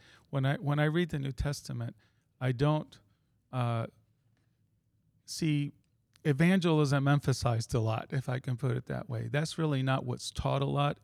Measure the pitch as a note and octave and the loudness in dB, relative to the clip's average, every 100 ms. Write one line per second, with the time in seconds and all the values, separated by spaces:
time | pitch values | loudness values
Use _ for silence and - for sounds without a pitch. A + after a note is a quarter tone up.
0 | - - - C#3 C3 D3 C#3+ D3 D3+ D#3 | -14 -20 -6 -2 0 0 0 2 2 2
1 | F3 D3+ C#3 C3 C#3+ C#3+ - B2+ A#2 - | 0 -2 -4 -2 -2 -4 -6 -8 -8 -10
2 | _ _ _ - C3 B2 D3 D3+ - - | _ _ _ -4 -2 2 2 2 -2 -16
3 | _ _ _ _ - B2+ A#2+ A#2 A2+ - | _ _ _ _ -10 -4 -2 -2 -4 -8
4 | _ _ _ _ _ _ _ _ _ _ | _ _ _ _ _ _ _ _ _ _
5 | _ _ - - D#3+ D3 C#3+ - _ _ | _ _ -12 -4 0 0 -2 -8 _ _
6 | _ _ D#3+ C3+ E3+ F#3+ E3+ D#3 D3 C#3 | _ _ 0 4 6 6 4 4 4 4
7 | C#3 C#3+ - C3 B2 A2+ A2+ B2 A2 A2+ | 4 2 2 0 2 0 0 0 0 -2
8 | - C#3+ - B2+ - A#2+ B2+ B2 - - | -4 -6 -4 -6 -4 -4 -2 -4 -4 -8
9 | - A2 A#2 C#3+ D#3 - D#3+ C3+ C3 C3+ | -6 -6 -4 -2 -4 -2 -2 0 0 0
10 | B2+ B2 - - C#3 C3+ C#3 C#3 C#3+ - | -2 -8 -8 -4 -2 0 0 0 0 -2